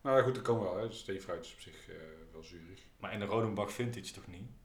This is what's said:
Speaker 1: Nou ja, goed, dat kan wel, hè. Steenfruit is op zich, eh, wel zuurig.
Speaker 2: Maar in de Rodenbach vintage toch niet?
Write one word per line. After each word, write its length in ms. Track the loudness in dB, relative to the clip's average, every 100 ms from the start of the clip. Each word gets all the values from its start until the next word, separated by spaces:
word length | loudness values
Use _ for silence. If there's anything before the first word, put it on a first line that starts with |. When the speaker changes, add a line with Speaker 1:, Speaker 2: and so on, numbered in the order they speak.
Speaker 1:
Nou 160 | 8 8
ja, 60 |
goed, 120 | 8
dat 100 | 4
kan 160 | 4 4
wel, 160 | 4 0
hè. 160 | -2
Steenfruit 520 | -6 -6 -6 -4 -6
is 80 | -8
op 80 | -16
zich, 280 | -18 -18 -16
eh, 60 | -14 -14 -16 -16
wel 100 | -16
zuurig. 380 | -16 -16 -16 -18 -20 _
Speaker 2:
Maar 140 | -6
in 60 | -4
de 60 |
Rodenbach 480 | 2 2 2 0 -2
vintage 400 | -2 -2 -2 -10
toch 140 | -12 -14
niet? 220 | -14 -14 -16